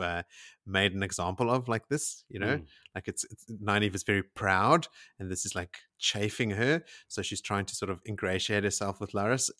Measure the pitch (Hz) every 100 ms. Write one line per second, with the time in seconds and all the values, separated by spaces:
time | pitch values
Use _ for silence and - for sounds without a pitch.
0 | 87 87 - - - - - 95 101 95
1 | 98 - 90 90 117 127 123 110 - 147
2 | - - - 107 101 143 - - - 95
3 | - - - - - 110 104 104 104 92
4 | - 101 - - 101 95 110 165 - -
5 | - - 95 92 95 95 90 - - _
6 | - 104 104 - 113 101 123 165 - -
7 | - - 95 98 - 101 101 - 98 90
8 | - 101 95 92 - 104 101 - 101 98
9 | 101 104 104 131 -